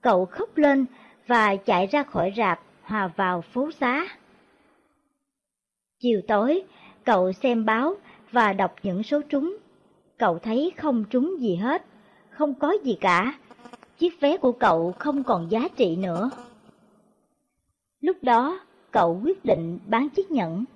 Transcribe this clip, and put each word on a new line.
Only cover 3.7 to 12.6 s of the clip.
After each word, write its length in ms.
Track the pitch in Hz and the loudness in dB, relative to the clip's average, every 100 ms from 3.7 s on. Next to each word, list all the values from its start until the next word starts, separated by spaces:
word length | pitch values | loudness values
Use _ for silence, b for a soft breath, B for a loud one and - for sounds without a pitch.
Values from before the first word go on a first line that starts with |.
| - | -2
xá. 260 | 254 262 381 - _ _ _ _ _ _ _ _ _ _ _ _ _ _ _ _ _ _ | -2 -2 -4 -10 _ _ _ _ _ _ _ _ _ _ _ _ _ _ _ _ _ _
Chiều 180 | 247 214 - | 0 0 0
tối, 340 | 208 233 339 381 B B B | 0 2 -2 -4 B B B
cậu 280 | - 208 185 | 0 2 2
xem 320 | 185 269 240 | 0 0 0
báo 300 | 214 220 277 403 B B - | 0 0 -2 -4 B B -4
và 220 | 240 220 | 2 2
đọc 220 | 196 190 - | 2 -2 -2
những 200 | 202 180 | -6 -4
số 180 | 214 294 294 | -2 -4 -2
trúng. 280 | 285 311 415 _ _ _ _ _ _ | -4 -2 -6 _ _ _ _ _ _
Cậu 200 | 214 170 | -2 -2
thấy 340 | 220 226 320 - | -2 -2 -2 -4
không 280 | 302 247 208 | -2 -2 0
trúng 300 | 254 294 370 | 0 0 -2
gì 160 | 240 175 | -2 -2
hết, 280 | 220 330 - _ b b _ | -2 -4 -6 _ b b _
không 240 | - 302 | -4 -4
có 220 | 254 | 0